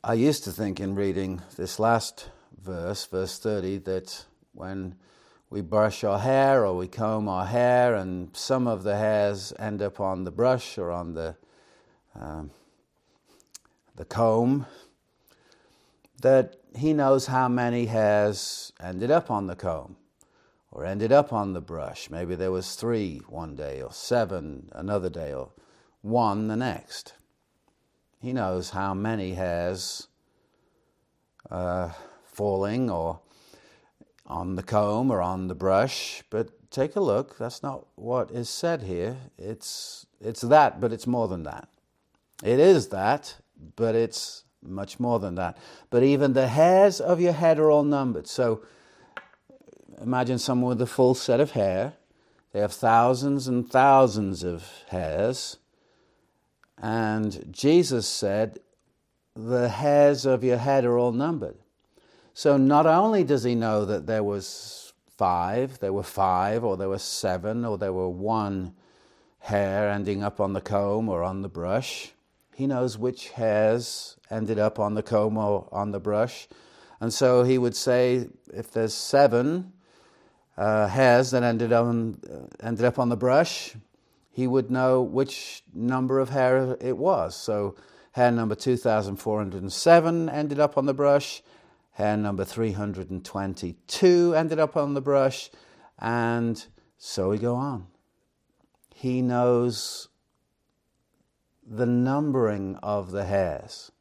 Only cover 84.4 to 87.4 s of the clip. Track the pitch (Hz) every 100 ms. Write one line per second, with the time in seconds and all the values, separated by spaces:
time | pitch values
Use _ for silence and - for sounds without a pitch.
84.4 | 127 131 113 127 131 131 120 110 135 -
85.4 | - - _ 85 120 131 127 135 127 139
86.4 | 127 131 127 127 127 120 165 156 85 -